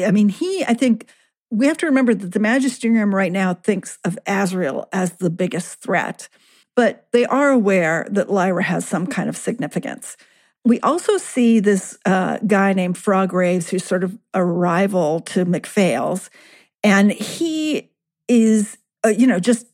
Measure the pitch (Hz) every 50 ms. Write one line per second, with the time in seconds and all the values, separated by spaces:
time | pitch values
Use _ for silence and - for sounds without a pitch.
0 | 214 220 185 208 208 202 190 - 330 370 392 370 - - 233 - 269 247 220 220
1 | - - _ _ _ _ _ _ _ _ 226 208 277 294 320 - 349 311 262 269
2 | 254 240 214 190 196 175 - 202 208 220 254 277 262 247 - - 233 226 226 220
3 | 208 202 196 196 196 165 185 196 190 180 175 - - 214 196 190 - - - -
4 | - 170 - - - 208 196 196 196 180 185 180 170 135 - - - - - 185
5 | 185 175 - - 185 165 170 185 185 - - 175 - - - - - 160 175 165
6 | - - - - - - _ _ _ _ _ _ _ _ _ 247 233 196 - -
7 | _ _ - 240 247 - 254 269 285 277 269 240 190 202 190 180 165 160 165 165
8 | - - 202 202 - - 202 190 180 190 180 185 185 175 175 170 190 - 196 160
9 | 185 277 - 180 156 151 - - - - 240 - 147 - - - - - - -
10 | - - - - _ _ _ _ _ _ _ _ - 220 240 - - 254 311 359
11 | - - 403 359 - - - 254 240 226 226 220 190 208 196 190 - - - -
12 | - 180 190 185 180 - - - - 190 208 196 196 196 190 190 180 180 175 -
13 | - 208 190 190 190 185 180 185 180 175 180 180 165 - 190 185 - - 185 180
14 | 190 185 - - _ _ - 190 180 180 170 175 175 175 170 185 196 196 196 180
15 | 160 147 160 165 - - - 185 180 175 175 151 - - - 214 185 165 117 127
16 | - 156 175 185 - - _ - - - - _ _ _ _ _ - 208 196 196
17 | 202 202 - - 214 - - - 339 320 311 311 311 311 285 - - _ _ _
18 | _ _ _ _ _ - 247 233 226 220 220 214 202 - - - _ _ _ _
19 | - 226 208 202 262 254 180 185 180 240 233 240 - _